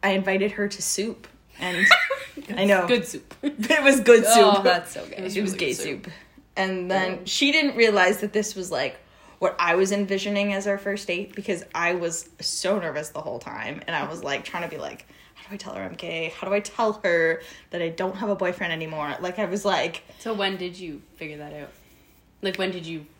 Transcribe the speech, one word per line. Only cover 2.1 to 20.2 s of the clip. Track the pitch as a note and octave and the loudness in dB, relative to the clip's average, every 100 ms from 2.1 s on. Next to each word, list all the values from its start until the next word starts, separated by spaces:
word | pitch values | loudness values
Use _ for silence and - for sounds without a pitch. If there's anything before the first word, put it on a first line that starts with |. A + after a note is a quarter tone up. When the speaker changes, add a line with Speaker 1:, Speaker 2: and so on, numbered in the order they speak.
| C5+ | -4
Speaker 2:
<laughs> | - - C#4+ G3+ | -8 -14 -10 0
Speaker 1:
I | |
know. | D4+ A#3+ F3 | 4 4 4
Speaker 2:
Good | A#3+ - | 2 0
soup. | - - - | -10 -14 -6
Speaker 1:
It | C#4+ D4 G#3+ D#4 | -6 -4 2 4
was | C#4 C#4 | 6 6
good | A3 A#3 | 10 10
soup. | G#3+ A#3 G#3+ G3+ | 10 8 8 8
Speaker 2:
Oh, | |
that's | F#3+ F3 - | 4 2 0
so | - | -12
good. | - - | -12 -10
Speaker 1:
It | |
was | F#3+ G3+ | -6 -2
Speaker 3:
It | |
was | G3+ | -2
really | F#3 D#3 | -2 -2
Speaker 1:
gay | |
Speaker 3:
good | B2 | -2
soup. | D#3+ D#3+ - | -4 -8 -12
Speaker 1:
soup. | - - - _ - | -16 -20 -20 _ -4
And | F#3+ F#3 F3+ | -2 -2 0
then | F#3+ F#3 F3+ | 0 0 -4
Speaker 3:
Oh. | |
Speaker 1:
she | F3+ - C#4+ | -4 0 4
didn't | D#4 C#4+ A#3+ | 4 2 4
realize | A3+ G3+ F3+ G#3+ | 4 6 4 2
that | G#3 | 0
this | G#3+ G#3 | -2 -2
was, | G3+ F#3 | -6 -6
like, | D3 C3+ - - - - - | -2 -4 -6 -20 -20 -20 -2
what | F#3 - | -2 0
I | F3 F3 | 2 4
was | F#3+ | 2
envisioning | G3+ G3 G3 G3 G3+ G3+ | 2 0 -2 -2 -2 0
as | G3 G3+ | -2 -2
our | G3 | -2
first | G3+ G3+ - | -2 -6 -4
date, | F3 G3 | -6 -6
because | - G3 F3 - | -10 -4 -4 -4
I | E3 E3+ | -2 0
was | F3+ E3+ E3 - - | 0 -2 -4 -10 -8
so | - - F#3 G#3 | -6 -2 0 0
nervous | E3+ D3 D#3 | 0 -6 -8
the | - | -8
whole | C#3 A#2+ | -8 -8
time, | - A2 A2 D3 - | -8 -10 -8 -10 -6
and | E3 | -6
I | C#3 | -4
was, | E3 | -8
like, | C#3+ C#3 | -6 -6
trying | - F3 | -6 -8
to | E3+ | -8
be | D3+ | -8
like, | - - - - - | -10 -12 -20 -20 -20
"How | - - | -20 -16
do | |
I | G3 | -14
tell | F#3+ | -10
her | F#3+ | -10
I'm | F#3+ | -10
gay? | F3 E3+ E3 E3 - | -10 -8 -6 -6 -6
How | F#3 | -2
do | |
I | G3+ | -2
tell | G#3 - A3+ G#3+ | -2 -2 -2 0
her | F#3 E3+ E3 E3 - - - | 2 4 4 0 -6 -20 -10
that | F3 | -4
I | E3 | -4
don't | E3 F#3+ F#3+ | -2 -4 -2
have | G#3+ | -2
a | G3 | 0
boyfriend | F#3 F3+ F3 | 0 -2 -4
anymore?" | D#3+ D#3+ D#3 D3 C3+ | -4 -6 -6 -6 -4
Like, | F3+ F3+ | -6 -4
I | G#3 | -2
was | G3 | -2
like | G3+ F3 D3+ E3 - | 0 0 -2 -6 -16
Speaker 2:
So | - | -12